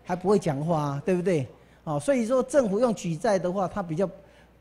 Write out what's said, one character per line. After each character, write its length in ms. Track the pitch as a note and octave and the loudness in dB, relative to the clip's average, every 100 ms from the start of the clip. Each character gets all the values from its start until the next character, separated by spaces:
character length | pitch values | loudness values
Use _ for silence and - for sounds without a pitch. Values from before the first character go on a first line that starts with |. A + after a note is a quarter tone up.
还 120 | - F3+ | -8 -2
不 120 | F3+ | 2
会 120 | G#3 | 2
讲 240 | E3+ C3+ D#3 | 2 -2 0
话 160 | D#3+ | 0
啊， 220 | D3 C#3 E3 | 0 -4 -2
对 100 | F3+ | 0
不 60 | |
对？ 260 | F3+ E3+ B2 - - - | 0 0 -2 -10 -20 -14
哦， 160 | - D3 | -6 -2
所 140 | - C4+ | 0 0
以 100 | A3 | 2
说 160 | C4 | 0
政 280 | B3+ D4 A#3 | 2 2 2
府 100 | G3 | 2
用 140 | B3 | 0
举 220 | G#3 F3 D#3+ | 0 -4 -2
债 220 | A#3+ F#3+ | 2 2
的 140 | F3 | 0
话， 160 | F#3+ F3 | -2 -4
他 140 | G#3 | -4
比 120 | F3 D#3+ | -4 -2
较， 140 | F#3+ - - - - _ | -2 -4 -20 -20 -20 _